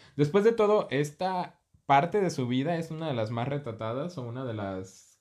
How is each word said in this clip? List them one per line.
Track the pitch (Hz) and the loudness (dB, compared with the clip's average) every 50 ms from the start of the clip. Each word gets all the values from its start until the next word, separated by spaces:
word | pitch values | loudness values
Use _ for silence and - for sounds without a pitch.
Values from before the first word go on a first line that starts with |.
| - - _ | -20 -8 _
Después | - 147 147 165 202 208 | 0 0 2 4 4 4
de | 233 226 | 4 4
todo, | 226 214 208 208 208 - - | 4 4 4 4 4 2 2
esta | 127 139 147 147 - - 180 185 185 180 165 - - _ _ _ _ _ _ | 0 -2 -2 -2 -4 -4 -4 -2 -2 -2 -4 -6 -10 _ _ _ _ _ _
parte | - 139 139 170 170 208 208 | 4 4 6 4 4 2 2
de | 190 170 | 2 0
su | - 139 123 | 0 -2 -2
vida | 120 123 127 139 165 175 | 0 0 0 0 0 0
es | 165 165 160 160 | -2 -4 -6 -8
una | 156 160 156 | -6 -6 -4
de | 131 | -2
las | 117 110 110 | -2 -2 -2
más | 120 117 120 135 | -2 -2 -2 -2
retratadas | 143 143 - 120 107 - 113 110 120 131 156 180 - - | -4 -4 -6 -6 -8 -6 -6 -6 -4 -4 -6 -6 -8 -8
o | 123 | -10
una | 117 117 127 135 | -8 -8 -8 -6
de | 123 110 | -6 -6
las | 107 101 98 95 95 95 98 - - - _ _ _ | -6 -6 -6 -6 -6 -8 -10 -14 -20 -20 _ _ _